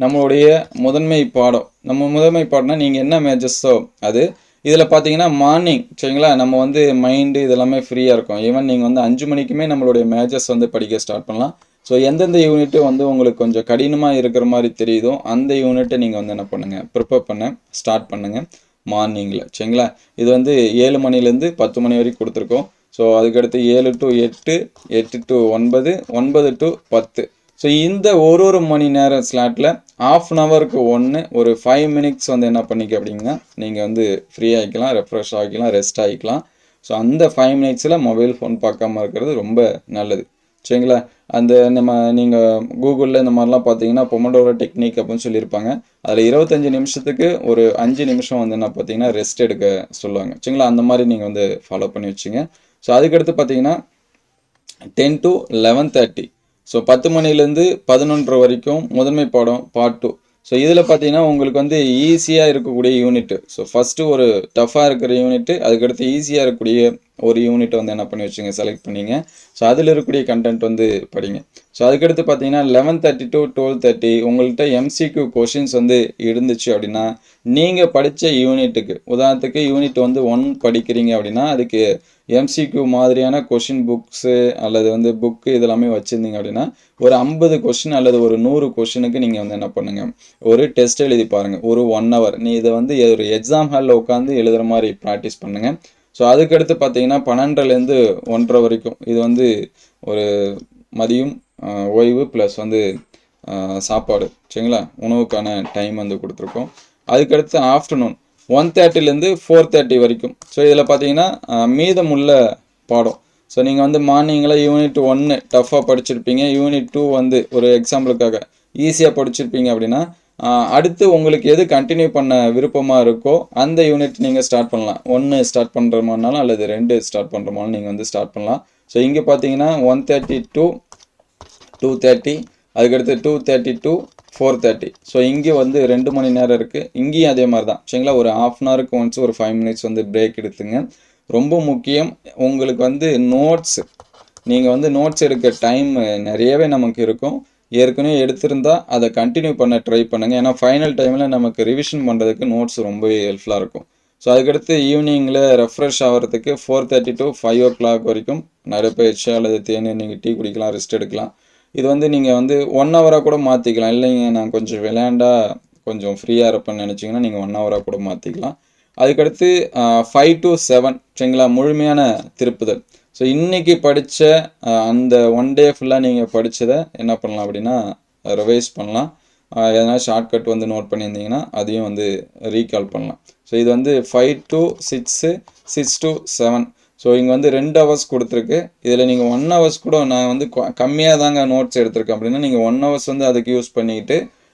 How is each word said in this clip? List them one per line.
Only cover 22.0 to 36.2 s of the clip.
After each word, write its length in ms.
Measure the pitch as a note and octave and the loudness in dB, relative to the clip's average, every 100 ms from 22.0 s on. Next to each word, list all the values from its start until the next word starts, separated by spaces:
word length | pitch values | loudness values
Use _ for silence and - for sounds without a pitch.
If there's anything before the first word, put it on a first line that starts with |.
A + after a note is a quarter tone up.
| A#2+ A#2 A2 | -2 -4 -6
கொடுத்துருக்கோம். 380 | A2 G#2+ A#2+ - _ _ | -6 -4 -4 -4 _ _
So 320 | - A2+ A2+ | -2 2 4
அதுக்கடுத்து 420 | A#2 A#2 A#2+ B2+ | 4 2 0 0
ஏழு 260 | A#2+ B2 C3 | 2 2 2
to 300 | A#2+ C3 A#2+ | 0 0 0
எட்டு, 500 | A#2 A2+ - E3 - _ - | 0 -4 -6 -4 -6 _ -6
எட்டு 300 | A2+ A2+ B2 | -4 -4 -6
to 320 | A#2 B2+ A2+ | -2 0 2
ஒன்பது, 540 | A2+ A#2+ B2+ C#3 F#3 - | 0 0 0 0 -4 -6
ஒன்பது 420 | A#2+ C3 D3 C#3+ | -4 0 2 2
to 240 | B2 D#3+ - _ | 0 -4 -4 _
பத்து. 420 | A2+ A2+ - - _ _ | -2 -2 -6 -10 _ _
So 160 | - D3 | -4 0
இந்த 500 | D3+ E3 G3 G3+ F#3 | 0 0 0 2 4
ஒரு 240 | D#3 E3 | 6 6
ஒரு 160 | F#3+ F#3+ | 6 4
மணி 280 | D#3+ D3+ D3 | 2 0 2
நேரம் 360 | C#3 C#3 C3+ A#2+ | 2 2 2 -2
ஸ்லாட்ல 520 | B2+ A#2+ A#2 D3+ E3+ _ - | -2 -2 0 0 -2 _ -4
half 220 | B2+ E3 - | 2 2 2
an 80 | D#3+ | 0
hour-க்கு 600 | D#3 D#3 D3 C3+ A#2 A#2+ | 4 4 2 0 2 2
ஒண்ணு, 260 | B2+ D3+ E3 | 0 -2 -4
ஒரு 260 | A#2+ A#2 A2+ | 0 2 2
ஃபைவ் 260 | B2 C#3 D3+ | 2 2 2
மினிட்ஸ் 360 | D3 C#3+ C3 - | 0 -2 -4 -2
வந்து 200 | B2 A#2+ | 0 0
என்ன 160 | A#2 | 0
பண்ணிக்க 360 | A2+ A2+ G#2+ G#2+ | -2 -4 -4 -4
அப்படிங்கன்னா, 400 | G#2 G#2 A2+ D#3 - | -4 -8 -6 -8 -10
நீங்க 280 | - A2 G#2+ | -12 -10 -6
வந்து 440 | G#2 A2+ G#2+ G2 - | -4 -2 0 -2 -8
ஃப்ரீ 200 | - A2+ | -4 0
ஆயிக்கலாம், 480 | A2+ G#2 A2 B2+ A#2 | 0 0 -4 -2 -2
ரெஃப்ரெஷ் 320 | G2 A2 G#2+ | -4 -6 -6
ஆகிக்கலாம், 360 | G#2+ G2+ G#2+ A#2 | -6 -6 -4 -2
ரெஸ்ட் 300 | G2+ G2 - | -2 -2 -2
ஆகிக்கலாம். 420 | G#2 G2+ | -4 -4